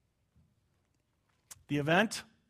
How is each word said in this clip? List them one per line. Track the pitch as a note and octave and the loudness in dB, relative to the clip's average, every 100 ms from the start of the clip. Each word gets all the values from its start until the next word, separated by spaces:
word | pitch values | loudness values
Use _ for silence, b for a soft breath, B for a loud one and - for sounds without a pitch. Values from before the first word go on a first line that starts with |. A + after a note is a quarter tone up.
| _ _ _ _ _ _ _ _ _ _ _ _ _ _ _ - - | _ _ _ _ _ _ _ _ _ _ _ _ _ _ _ -20 -6
The | D3 | -4
event, | C#3+ F3 A3 - - _ | 2 2 2 -4 -14 _